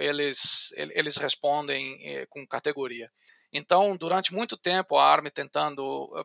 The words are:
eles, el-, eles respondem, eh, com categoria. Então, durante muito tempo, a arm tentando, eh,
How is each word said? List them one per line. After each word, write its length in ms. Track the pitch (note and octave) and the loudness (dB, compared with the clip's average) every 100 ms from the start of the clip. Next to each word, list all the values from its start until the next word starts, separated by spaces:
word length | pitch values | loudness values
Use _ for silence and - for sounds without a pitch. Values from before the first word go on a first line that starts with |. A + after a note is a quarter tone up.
eles, 720 | D3 D3 C#3+ C3 - - - - | -2 0 0 0 2 2 0 -6
el-, 140 | D3+ E3 | -4 -2
eles 200 | D3+ C#3+ | 0 -2
respondem, 800 | C#3+ - C#3+ D3 C#3+ C#3 C3+ C3+ | -2 0 0 0 0 -4 -6 -10
eh, 240 | D3 C#3 - | -10 -10 -10
com 160 | C#3+ | -14
categoria. 640 | C3+ C3 - C#3+ B2+ A#2+ A2+ _ _ _ _ | -10 -6 -4 -4 -6 -8 -14 _ _ _ _
Então, 440 | C#3 - F3 G3+ F#3 | -10 2 4 4 0
durante 380 | F#3+ F#3 F3+ | 0 0 0
muito 220 | F#3 A#3 - | -4 -6 -4
tempo, 400 | F3 F#3 F#3 C#3+ | 0 0 2 6
a 80 | |
arm 240 | C#3 D3+ D3+ | 6 6 2
tentando, 840 | - C3+ D3 D3+ C#3 C3+ C#3 C#3+ | -8 -6 -2 -2 -4 -6 -6 -8
eh, 60 | - | -10